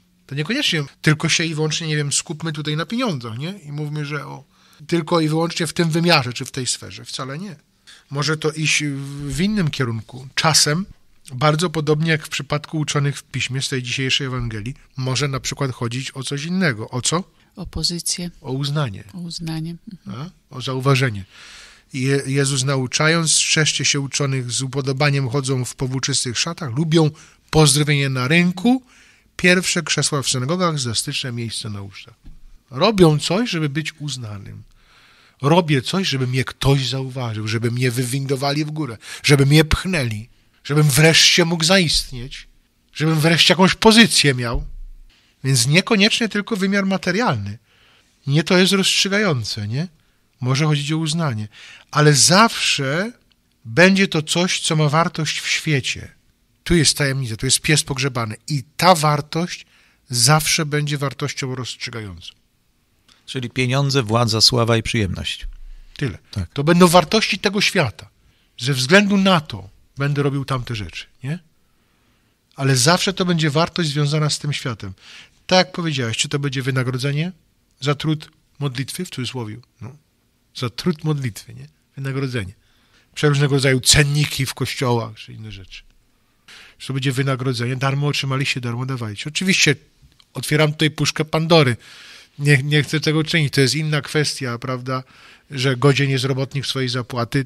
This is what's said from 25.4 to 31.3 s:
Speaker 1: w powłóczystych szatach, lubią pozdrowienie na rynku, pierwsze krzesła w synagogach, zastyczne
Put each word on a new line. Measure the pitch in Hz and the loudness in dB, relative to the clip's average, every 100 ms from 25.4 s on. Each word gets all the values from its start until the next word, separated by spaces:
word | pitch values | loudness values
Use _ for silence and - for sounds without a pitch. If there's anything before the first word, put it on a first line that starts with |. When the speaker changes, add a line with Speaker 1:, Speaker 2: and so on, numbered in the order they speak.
| 131 135 127 | 0 -2 -4
Speaker 1:
w | - | -4
powłóczystych | 127 131 135 131 127 110 | -4 -2 -2 -2 -2 -2
szatach, | 165 170 147 113 | -4 -6 -6 -2
lubią | 165 165 151 151 - _ _ | 2 4 4 0 -12 _ _
pozdrowienie | 156 151 139 151 143 139 | 4 6 4 2 2 0
na | 131 127 | -2 2
rynku, | 170 175 180 240 262 - _ _ _ _ - | 4 4 2 2 2 0 _ _ _ _ 0
pierwsze | 180 180 175 180 | 2 4 2 -2
krzesła | 156 - 143 147 | -2 -2 0 -2
w | - | -2
synagogach, | 131 127 180 175 147 | -2 -2 0 0 0
zastyczne | 123 110 - 135 131 | -2 -4 -4 -6 -6